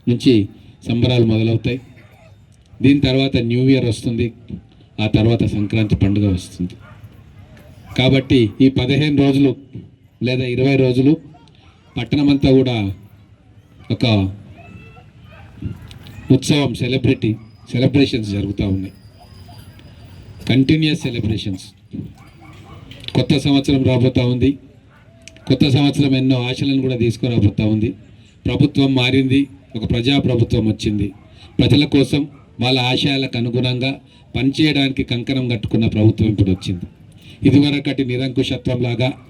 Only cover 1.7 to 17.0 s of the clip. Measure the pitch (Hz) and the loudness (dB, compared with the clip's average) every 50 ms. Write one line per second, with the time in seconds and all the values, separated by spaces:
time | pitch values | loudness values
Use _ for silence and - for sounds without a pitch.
1.7 | 254 - - - - - - - - - - - - - - _ _ _ _ _ | -6 -6 -8 -16 -20 -20 -20 -20 -20 -20 -20 -20 -20 -20 -20 _ _ _ _ _
2.7 | - - 117 135 143 143 135 135 131 135 135 135 - 131 117 117 120 123 131 131 | -6 0 4 4 4 4 2 2 2 2 0 0 0 -2 -2 0 0 2 4 4
3.7 | 135 127 123 120 110 - - 127 117 113 123 113 - - - - - - - - | 4 4 2 0 -4 -4 -4 -4 -4 -2 -4 -4 -6 -10 -14 -16 -16 -16 -16 -20
4.7 | - - - - _ - 107 104 - 113 107 113 113 104 110 107 - 104 104 101 | -20 -20 -20 -14 _ -4 -2 0 2 2 2 2 2 2 0 -2 -2 -2 -2 -2
5.7 | - 110 107 104 - - 98 98 101 104 104 101 92 90 - - - - 90 90 | 0 -2 0 0 0 0 0 0 2 2 2 0 0 -2 -4 -10 -10 -8 -8 -8
6.7 | - - - - - - - - - - - - - - - - - - - - | -8 -14 -20 -20 -20 -20 -20 -20 -20 -20 -20 -20 -20 -20 -20 -20 -20 -20 -20 -20
7.7 | - - - - - - 127 127 135 135 131 - - 127 117 101 - - 135 131 | -20 -20 -20 -8 -4 0 2 2 2 2 2 2 2 2 2 2 2 2 2 4
8.7 | 131 - 127 127 139 135 147 151 147 139 139 139 135 135 143 131 123 - - - | 4 2 0 0 0 0 0 0 2 2 2 2 4 4 2 2 0 -2 -10 -18
9.7 | - - - - - _ _ _ _ _ 113 123 127 127 131 123 120 123 131 139 | -18 -18 -18 -18 -20 _ _ _ _ _ -4 -2 -2 -2 -2 -2 -2 0 2 2
10.7 | 139 131 131 127 123 127 131 139 160 160 - - - - - - - - - - | 2 2 2 2 2 2 4 2 2 2 -2 -10 -20 -20 -20 -20 -20 -20 -20 -20
11.7 | - _ _ - - 127 120 - - 151 147 143 143 139 - 139 131 131 131 127 | -20 _ _ -12 -8 -8 -6 -2 -2 0 2 2 2 2 4 4 4 4 4 2
12.7 | 123 113 101 98 98 - - - - - - - - _ _ - - - - _ | -2 -2 -4 -4 -6 -8 -14 -20 -20 -20 -20 -20 -20 _ _ -20 -20 -20 -20 _
13.7 | - - - - - - - 117 110 101 95 95 - - - - - - - - | -20 -20 -8 -6 -4 -2 0 2 2 2 0 -2 -4 -10 -16 -20 -20 -20 -20 -20
14.7 | - - - - - - - - - - - - - - - - - - - - | -20 -20 -20 -20 -20 -20 -20 -20 -20 -20 -20 -20 -20 -20 -20 -20 -18 -14 -12 -12
15.7 | - - - - - - - - - - - - 135 131 - - 151 147 143 123 | -12 -14 -16 -20 -20 -20 -20 -20 -20 -14 0 2 2 2 2 0 0 0 0 -2
16.7 | 117 - - 123 131 127 | -4 -4 -4 -4 -2 0